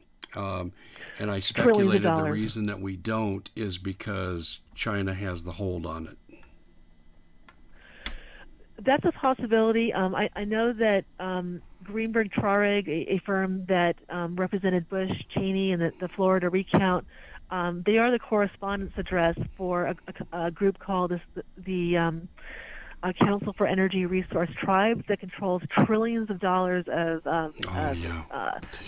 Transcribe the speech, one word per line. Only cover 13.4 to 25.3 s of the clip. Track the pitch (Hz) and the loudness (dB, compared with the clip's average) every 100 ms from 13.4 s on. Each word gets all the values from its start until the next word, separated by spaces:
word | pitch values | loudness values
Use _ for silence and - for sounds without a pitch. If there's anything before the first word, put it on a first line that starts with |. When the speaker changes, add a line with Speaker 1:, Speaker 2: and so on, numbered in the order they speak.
| 190 190 185 | 2 0 2
Speaker 2:
that, | 185 175 - - | 4 4 2 -4
um, | 175 170 180 | -4 -4 -2
represented | 185 196 190 180 165 | 0 0 2 2 0
Bush, | 190 190 - - | -2 -2 -4 -4
Cheney, | - 190 190 190 | -2 0 2 2
and | 180 | 2
the, | 165 - | 0 -2
the | 180 | -6
Florida | - 185 185 175 | 2 4 4 4
recount, | 185 190 - 190 180 - - - - - | 0 2 2 4 2 -2 -16 -18 -16 -8
um, | 185 175 175 | -2 -2 -2
they | 180 226 | 2 4
are | 240 | 4
the | 240 | 2
correspondence | - 214 202 - 196 202 180 - | 2 2 2 -2 -4 -4 -6 -6
address | 175 185 165 165 - - | -2 2 2 2 -4 -6
for | 185 175 160 | -2 0 -2
a, | 175 - - - | -4 -10 -14 -10
a, | 175 170 | -4 -4
a | |
group | 165 196 185 | 0 0 0
called | - 190 175 175 - | -2 0 0 -2 -6
the, | - - - | -14 -12 -12
the, | 185 180 170 175 | -4 -2 2 2
um, | 165 165 175 - - - - - - - | 2 0 -8 -14 -14 -14 -14 -16 -16 -6
uh, | 180 - | -4 2
Council | 208 202 202 190 | 2 2 -2 0
for | 175 | 2
Energy | 190 190 190 180 | 4 2 2 0
Resource | 185 180 180 175 - | 0 0 -2 -2 -2
Tribes | - 190 220 226 - | 2 4 4 0 -2
that | 202 | -4
controls | 185 | -4